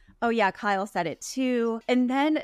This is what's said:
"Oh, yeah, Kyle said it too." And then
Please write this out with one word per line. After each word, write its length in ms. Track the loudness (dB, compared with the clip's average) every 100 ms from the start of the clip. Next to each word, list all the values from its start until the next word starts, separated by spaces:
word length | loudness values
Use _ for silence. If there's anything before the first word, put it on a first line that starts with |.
| -20 -4
"Oh, 100 | -2
yeah, 200 | 2 0
Kyle 360 | 0 -2 -2 -2
said 200 | -4 -4
it 140 | -6
too." 600 | -8 -4 0 0 0 -2 0
And 240 | 2 2
then 320 | 2 2 0